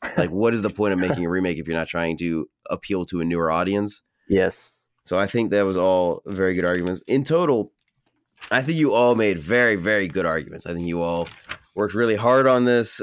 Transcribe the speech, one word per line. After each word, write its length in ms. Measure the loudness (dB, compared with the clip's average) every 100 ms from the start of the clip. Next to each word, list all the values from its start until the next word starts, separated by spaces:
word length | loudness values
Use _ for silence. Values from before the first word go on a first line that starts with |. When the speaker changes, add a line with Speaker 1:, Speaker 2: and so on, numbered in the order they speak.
| -6 -2
Speaker 1:
Like, 140 | -2
what 240 | 0 2
is 80 | 2
the 80 | -2
point 220 | 0 0
of 60 | 2
making 280 | 0 0 -2
a 20 |
Speaker 2:
<laughs> 20 |
Speaker 1:
remake 280 | 0 0 -2
if 80 | -4
you're 100 | -4
not 120 | -4
trying 280 | -4 -4 -2
to 300 | -2 -4 -6 _ -10
appeal 340 | -8 -4 -4 -4
to 140 | -4
a 40 |
newer 260 | -2 0 0
audience? 520 | 0 0 -2 -2 -6 _ _ -2
Speaker 2:
Yes. 420 | 2 2 -2 -16 _ _ _
Speaker 1:
So 140 | -4 -2
I 80 | 0
think 240 | -2 0
that 120 | 2
was 140 | 2 2
all 460 | 2 2 0 -4 -6
very 280 | -2 0
good 100 | 0
arguments. 380 | 0 0 -2 -6 -2
In 160 | -2
total, 480 | 2 0 2 0 -2 _ _ _ _ _ _ _ -4
I 120 | -2
think 160 | 0 0
you 160 | 2
all 200 | 4 4 4
made 220 | 2 0
very, 380 | 0 2 4 2
very 300 | 0 0 0
good 160 | -2
arguments. 400 | -2 -2 -6 -12 -8
I 60 |
think 120 | -6 -4
you 160 | -2
all 260 | -2 -2 -6 -10 -16 -16 _
worked 200 | -4 -4
really 220 | 0 0 2
hard 300 | 4 4 4
on 180 | 4
this, 360 | 4 2 0 -6